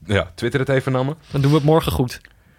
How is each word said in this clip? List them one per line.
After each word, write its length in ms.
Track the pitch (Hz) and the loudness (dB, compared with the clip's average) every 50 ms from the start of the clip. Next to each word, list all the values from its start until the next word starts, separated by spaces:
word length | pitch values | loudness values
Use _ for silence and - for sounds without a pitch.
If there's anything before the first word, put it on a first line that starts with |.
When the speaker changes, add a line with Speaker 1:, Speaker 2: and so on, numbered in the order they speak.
| - | -6
Speaker 1:
Ja, 260 | 80 104 98 - - - | -2 -2 -2 -2 -4 -6
twitter 260 | - 117 120 120 135 | -6 -4 -2 -2 -2
het 80 | 131 131 | -2 0
even 240 | 135 135 - 139 | 0 0 0 0
naar 120 | 127 127 131 | -2 -2 -2
me. 100 | 139 156 - - - | -4 -6 -10 -10 -6
Speaker 2:
Dan 100 | - 139 | -2 0
doen 100 | 135 139 | 2 2
we 60 | 147 | 2
het 100 | 156 139 | 2 4
morgen 260 | 156 160 165 160 147 | 4 2 2 2 0
goed. 280 | - - 131 120 - - - - _ _ _ _ _ | -2 -2 -2 -2 -6 -12 -20 -20 _ _ _ _ _